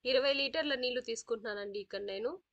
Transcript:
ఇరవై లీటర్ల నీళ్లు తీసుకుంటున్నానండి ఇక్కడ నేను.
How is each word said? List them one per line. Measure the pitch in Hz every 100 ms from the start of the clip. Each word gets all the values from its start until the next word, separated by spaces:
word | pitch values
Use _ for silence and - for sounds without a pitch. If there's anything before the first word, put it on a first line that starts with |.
ఇరవై | 247 262 277
లీటర్ల | 277 277 320 294
నీళ్లు | 269 247 247
తీసుకుంటున్నానండి | 247 226 - 226 220 202 202 202
ఇక్కడ | 196 196
నేను. | 202 196 240 370 _